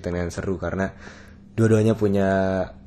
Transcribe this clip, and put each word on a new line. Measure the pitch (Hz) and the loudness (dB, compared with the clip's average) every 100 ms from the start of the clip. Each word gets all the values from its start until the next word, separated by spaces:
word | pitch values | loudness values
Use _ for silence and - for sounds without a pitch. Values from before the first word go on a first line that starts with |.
pertandingan | 90 87 85 | -6 -4 -4
seru | - 95 87 | -6 -6 -4
karena | 85 92 95 - - - - - - - | -4 -4 -4 -6 -18 -20 -20 -20 -10 0
dua-duanya | 113 110 110 110 | 4 4 4 2
punya | 104 98 95 95 95 95 92 - | 2 2 2 2 0 -2 -4 -8